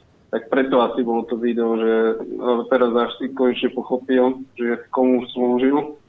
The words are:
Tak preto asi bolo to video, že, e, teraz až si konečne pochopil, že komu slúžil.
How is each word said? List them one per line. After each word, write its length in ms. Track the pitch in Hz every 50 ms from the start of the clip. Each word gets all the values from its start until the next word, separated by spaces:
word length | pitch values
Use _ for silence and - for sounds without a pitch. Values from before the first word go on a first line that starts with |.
| _ _ _ _ _ _
Tak 160 | - 113 - -
preto 320 | 131 135 131 135 135 123
asi 240 | 117 113 - 139 120
bolo 240 | 117 113 117 113 -
to 80 | 120
video, 400 | 113 120 120 113 120 117 113 113
že, 160 | 110 113 113 113 113 113 113 110
e, 440 | - - - 107 - 113 123 120 117 117 -
teraz 160 | 131 123 123 120 113
až 160 | 120 117 117 - -
si 80 | 139 123 -
konečne 320 | - 127 123 120 - 131 123 -
pochopil, 680 | 120 113 - 131 127 - - 131 127 127 131 131 135 135 - _
že 240 | - 120 120 117 113 - -
komu 400 | - 131 131 127 127 120 123 - -
slúžil. 640 | 123 123 123 123 123 131 135 143 151 151 - - - _